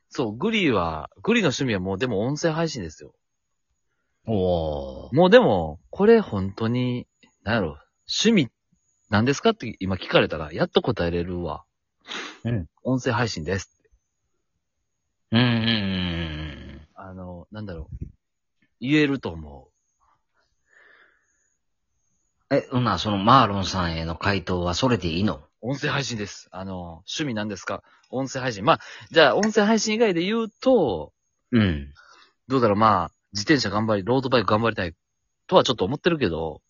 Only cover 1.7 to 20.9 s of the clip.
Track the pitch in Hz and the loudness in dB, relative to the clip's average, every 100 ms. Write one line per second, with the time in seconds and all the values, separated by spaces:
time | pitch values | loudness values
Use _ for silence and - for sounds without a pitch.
1.7 | 101 92 95 127 120 117 147 170 156 165 | -2 -2 -4 -2 -2 -2 -2 -2 -2 -4
2.7 | 131 82 - 73 _ _ _ _ _ _ | -4 -10 -12 -20 _ _ _ _ _ _
3.7 | _ _ _ _ _ - 107 92 87 80 | _ _ _ _ _ -4 0 2 0 -2
4.7 | 73 67 65 71 135 180 240 180 98 80 | -6 -8 -12 -2 4 8 8 8 2 0
5.7 | 80 _ - 202 226 185 98 95 - 113 | -8 _ 2 6 6 4 -4 -4 -4 -2
6.7 | 123 123 123 - _ _ _ 101 113 85 | -2 -2 -4 -10 _ _ _ -4 -2 -2
7.7 | 73 _ _ - - 220 220 123 _ _ | -6 _ _ -8 0 2 4 2 _ _
8.7 | _ _ _ - 104 120 143 226 220 117 | _ _ _ -2 0 2 2 0 0 -4
9.7 | - 92 92 - 165 104 80 76 - 180 | -6 -6 -6 0 2 2 -2 -6 -4 -2
10.7 | 196 139 110 85 87 87 87 85 76 - | 0 0 0 0 -2 -4 -6 -6 -8 -14
11.7 | _ _ _ - - - - 117 120 82 | _ _ _ -16 -14 -14 -8 -4 -4 -6
12.7 | _ - 131 127 117 117 - 78 95 - | _ -4 -2 0 -2 -2 -4 -4 -6 -6
13.7 | _ _ _ _ _ _ _ _ _ _ | _ _ _ _ _ _ _ _ _ _
14.7 | _ _ _ _ _ _ 113 123 117 113 | _ _ _ _ _ _ 2 2 2 0
15.7 | 110 98 92 90 82 82 78 78 69 67 | 0 -2 -2 -4 -4 -6 -8 -10 -12 -16
16.7 | 71 78 - 95 92 90 87 - 107 104 | -18 -20 -20 -18 -16 -14 -16 -16 -14 -12
17.7 | 82 - - - - _ _ _ _ _ | -12 -12 -12 -14 -16 _ _ _ _ _
18.7 | _ 127 151 143 135 101 82 76 69 - | _ 0 2 2 -2 -6 -10 -14 -18 -20
19.7 | _ _ _ _ _ _ _ _ _ _ | _ _ _ _ _ _ _ _ _ _
20.7 | _ _ | _ _